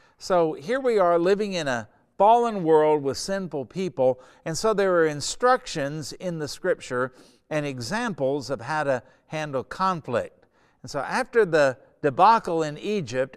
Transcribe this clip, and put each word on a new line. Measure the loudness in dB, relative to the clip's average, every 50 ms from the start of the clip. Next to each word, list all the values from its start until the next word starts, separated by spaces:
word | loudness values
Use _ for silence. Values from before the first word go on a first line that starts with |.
| _ _ _
So | -12 -4 0 2 2 2 2
here | 0 -6 -6 -4 -4 0
we | 0 2 2 4
are | 4 4 4 4
living | 4 2 2 2 0 -4 -4
in | -4 -2
a | -2 -4 -4 -6 -10 _ _ _ _ _
fallen | 4 6 6 6 6 4 0 -2 -2
world | 2 4 6 6 6 6 2 2
with | 0 -2 -4 -4
sinful | -6 -6 -6 -6 -6 -6 -8 -8 -8
people, | -8 -8 -6 -6 -6 -2 2 2 2 2 0 -6 -20 _ _ -10
and | -8 -6
so | -2 0 0
there | 2 2 2 2 4
are | 2 2
instructions | 2 0 -4 -6 -8 -4 0 2 2 2 2 0 -6 -6 -6 -6 -6 -6 -8 -10 -12
in | -12 -10 -10 -8 -8 -6
the | -8 -8
Scripture | -8 -4 -2 -2 -2 -2 -4 -6 -4 -4 -4 -4 _ -14 -20 _ _ _ _ -6
and | -6 -4 -4
examples | -6 -8 -8 -8 -6 -6 -4 -4 -6 -4 -4 -2 -2 -2 -4 -6 -8
of | -8 -8
how | -6 -6 -4 -2 0
to | 0 -2 -2 -4 _ _ _ _
handle | -10 -8 -8 -8 -6 -6 -6 -6
conflict. | -6 -6 -2 -2 -2 -2 -4 -6 -4 -2 -2 -4 -4 _ _ _ _ _ _ _ _ _ _
And | -16 -10
so | -8 -6
after | -6 -4 -4 -4 -4 0 2 2 2
the | 4 4 4 4 4 2 -2 _ _ _ -2
debacle | -2 0 4 6 6 6 6 4 2 -2 -2 -2
in | -2 -4 -6 -8
Egypt, | -6 -4 -4 -4 -4 -4 -2 -2 -2 -4 -4